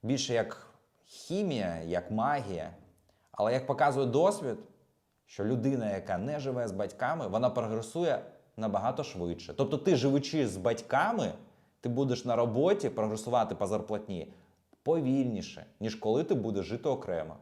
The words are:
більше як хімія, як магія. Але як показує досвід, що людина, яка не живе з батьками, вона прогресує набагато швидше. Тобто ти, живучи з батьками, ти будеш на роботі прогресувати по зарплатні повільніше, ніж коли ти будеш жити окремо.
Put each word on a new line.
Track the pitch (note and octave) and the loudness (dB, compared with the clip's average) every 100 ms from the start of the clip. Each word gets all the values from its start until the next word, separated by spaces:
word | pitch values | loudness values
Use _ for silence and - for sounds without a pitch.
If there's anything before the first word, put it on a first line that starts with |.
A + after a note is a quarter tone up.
більше | A2+ C3 - | 0 -2 0
як | A#2 A2 - - - _ _ _ | 0 0 -4 -18 -20 _ _ _
хімія, | - - F#3 G3+ B2+ F#2+ E2 E2 | -20 -6 -4 -2 0 -2 -4 -2
як | F2 - | -4 -2
магія. | G#2+ B2 D3 G2+ F2 D#2+ F2 - _ _ _ _ | -2 0 0 -4 -6 -8 -12 -20 _ _ _ _
Але | - G#2 | 0 2
як | B2+ B2+ | 2 0
показує | C3+ D3 C3+ C3 | 2 4 4 2
досвід, | C3 F3+ G#3 D3 A2 - _ _ _ _ _ _ | 4 4 2 -4 -6 -10 _ _ _ _ _ _
що | - G#2 | -4 0
людина, | B2 B2 C3+ A2 | 2 2 0 -2
яка | G2 - F2+ | -4 -2 -2
не | A#2 D3 | -2 -4
живе | C3+ B2 A#2 | -4 -4 -4
з | |
батьками, | F#2+ G2+ - B2 E3 A2+ | -2 -4 -2 -2 -2 -2
вона | G#2 B2 | 2 2
прогресує | A2+ A2 A2 A2 E3 F3 B2+ - - _ - | 2 -2 -2 -4 -2 0 0 -2 -20 _ -4
набагато | A2 G2 A2 C#3+ | 0 0 0 -2
швидше. | C#3 F#2 F2 E2+ - | -4 -4 -4 -4 -8
Тобто | - C#3 D3 | -2 0 2
ти, | G3 D3+ | 4 6
живучи | C3+ C#3 C#3 D#3+ B2 | 6 4 2 0 0
з | F#2+ | 2
батьками, | F#2+ A2+ - C3 F#3+ A#3 A2 - - _ _ _ | 0 0 0 2 2 2 -2 -4 -16 _ _ _
ти | B2+ | -2
будеш | A#2+ C3+ B2 B2 | 0 2 0 2
на | A#2 | 2
роботі | A#2 A2 E3 G3+ - | 4 4 4 4 0
прогресувати | - G#2+ G#2+ A#2+ A#2+ G#2 F#2+ | 0 0 -2 0 2 2 0
по | G2 | 0
зарплатні | G#2 G#2+ G#2 - F2+ D2+ - _ _ _ _ | -2 -2 -6 -4 -8 -8 -16 _ _ _ _
повільніше, | - D#3+ C3 C3+ B2 G#2+ - - - _ | 0 2 2 2 2 -2 -6 -12 -18 _
ніж | A2 G#2+ | -6 -4
коли | G#2+ A#2+ | 0 2
ти | D#3+ D3+ | 2 0
будеш | A2 G2+ E2+ | 0 -4 -4
жити | A2+ D#3 | -4 -2
окремо. | C3 - E2+ D#2 D#2 | -4 -2 -4 -6 -12